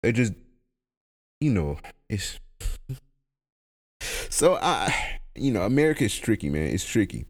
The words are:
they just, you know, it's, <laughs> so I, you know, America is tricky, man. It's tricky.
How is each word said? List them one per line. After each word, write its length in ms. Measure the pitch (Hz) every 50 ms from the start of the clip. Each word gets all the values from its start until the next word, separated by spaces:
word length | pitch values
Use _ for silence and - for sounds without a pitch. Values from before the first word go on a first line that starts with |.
| -
they 80 | 117
just, 220 | 117 117 123 110 90 - - _ _ _ _ _ _ _ _ _ _ _ _ _ _ _ _ _ _ _
you 120 | 151 151
know, 260 | 123 95 78 73 69 - - - - _ _ _
it's, 300 | 110 98 95 - - - - - _ _ - - - - - - 131 - _ _ _ _
<laughs> 1080 | _ _ _ _ _ _ _ _ _ _ _ _ _ _ _ _ - - - - - -
so 260 | - - - 170 185
I, 640 | - - 170 160 92 90 - - - - - - - - - -
you 160 | - - 139
know, 120 | 120 101 90
America 400 | 104 127 143 151 156 156 151 135
is 120 | 101 - -
tricky, 320 | - - 110 101 - 73
man. 200 | 71 76 78 76
It's 160 | 57 92 -
tricky. 400 | - - 120 104 98 - 58 65